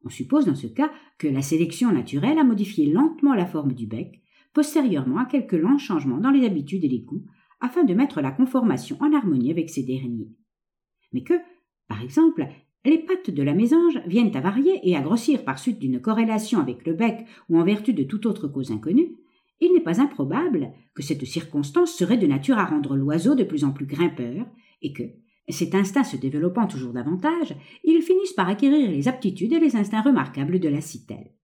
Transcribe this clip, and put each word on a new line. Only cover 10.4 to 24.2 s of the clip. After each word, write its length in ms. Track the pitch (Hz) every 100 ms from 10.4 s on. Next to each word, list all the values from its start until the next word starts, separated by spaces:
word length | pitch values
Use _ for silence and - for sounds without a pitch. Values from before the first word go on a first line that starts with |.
| _ _ _ _ _ _ _
Mais 100 | 247
que, 120 | - 339 - _ _ _ _
par 140 | 107
exemple, 460 | 123 302 330 - 143 - _ _
les 140 | 262 320
pattes 320 | - 370 -
de 140 | 143
la 100 | 139
mésange 480 | 165 233 320 339 262 175
viennent 280 | 202 226 135
à 60 |
varier 380 | 160 208 294 381
et 120 | 185 165
à 60 |
grossir 440 | 139 226 - 277 -
par 140 | 131
suite 180 | - 208
d'une 240 | 131 127
corrélation 580 | 214 220 220 220 - 208
avec 260 | 127 120 165
le 60 |
bec 320 | 165 226 - - - -
ou 120 | 165
en 40 |
vertu 300 | 170 208 240
de 100 | 214
toute 220 | - 214 226
autre 220 | 190 143
cause 240 | 139 123
inconnue, 440 | 107 120 226 339 - _ _ _ _
il 120 | 349
n'est 60 | 359
pas 220 | - 180
improbable 720 | 285 - 139 202 339 196 123 - _ -
que 80 |
cette 200 | 139 143 -
circonstance 680 | 170 151 147 143 339 339
serait 240 | - 175 233
de 80 | 170
nature 320 | 135 190 240
à 80 | 180
rendre 320 | 151 135 139
l'oiseau 380 | 135 160 190 262
de 80 |
plus 200 | 202 151
en 80 | 143
plus 140 | 139 139
grimpeur 600 | 143 175 -